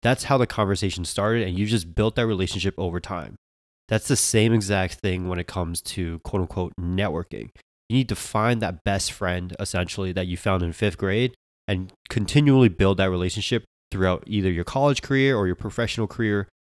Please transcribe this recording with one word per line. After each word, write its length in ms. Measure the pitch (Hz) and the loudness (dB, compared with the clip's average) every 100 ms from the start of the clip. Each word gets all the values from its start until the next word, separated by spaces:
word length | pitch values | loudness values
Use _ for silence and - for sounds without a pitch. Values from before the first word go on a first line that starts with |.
That's 240 | 117 131 | 2 0
how 140 | - 135 | 2 2
the 80 | 120 | 2
conversation 580 | - 101 98 101 90 | 0 0 0 -2 -4
started, 420 | 87 - 101 117 95 | -6 -2 0 0 -2
and 120 | 90 | -2
you 80 | 104 | 0
just 280 | 113 82 | 0 0
built 220 | 85 107 117 | 0 0 2
that 100 | 113 | 0
relationship 480 | 101 92 98 92 - | 0 -2 -2 -4 -2
over 200 | 90 87 | -4 -4
time. 380 | - 90 64 - _ _ _ _ _ | -6 -10 -10 -16 _ _ _ _ _
That's 200 | 110 - | -2 2
the 80 | 131 | 0
same 380 | - 113 110 | 2 4 4
exact 400 | 113 98 98 92 | 4 2 0 0
thing 340 | - 101 90 90 | -2 -4 -2 -2
when 100 | 90 | -4
it 80 | 87 | -4
comes 360 | - 85 85 | -4 -4 -4
to 360 | - - 87 82 | -6 -6 -6 -6
quote-unquote 520 | - 101 90 - 87 - | -6 -4 -2 -2 -6 -4
networking. 720 | 87 92 98 80 87 - 55 - _ _ _ | -4 -2 -2 -4 -6 -10 -12 -16 _ _ _
You 80 | 120 | 0
need 100 | 123 | 2
to 80 | 101 | -2
find 460 | - 107 110 120 | -2 0 2 2
that 200 | 107 92 | -2 -4
best 300 | - 98 - | -2 -2 -2
friend, 420 | - 92 90 90 - | -4 -2 -2 -4 -6
essentially, 520 | 98 92 90 - 95 | -4 -2 -4 -4 -4
that 160 | 90 92 | -2 -4
you 100 | 85 | -2
found 240 | - 95 | 0 0
in 100 | 85 | 0
fifth 240 | 82 107 87 | 0 -2 0
grade 380 | 98 101 127 - _ _ - | 0 2 0 -4 _ _ -4
and 240 | 95 92 - - | -4 -4 -12 -6
continually 640 | - 98 147 147 131 120 | -2 2 4 6 8 6
build 260 | 87 95 95 | 6 2 4
that 140 | 95 | 2
relationship 560 | 90 90 104 95 120 - _ _ | 0 -2 -4 -2 -2 -4 _ _
throughout 340 | 98 92 90 - | 0 0 0 -2
either 240 | 104 95 | 0 2
your 140 | 85 | 0
college 380 | 85 135 143 135 | -2 2 2 2
career 340 | - 135 135 127 | 0 2 4 4
or 100 | 95 | 2
your 100 | 90 | 0
professional 500 | 110 - 117 - 110 | -4 -4 -2 -2 -4
career 420 | - 113 104 98 _ | 0 0 0 -2 _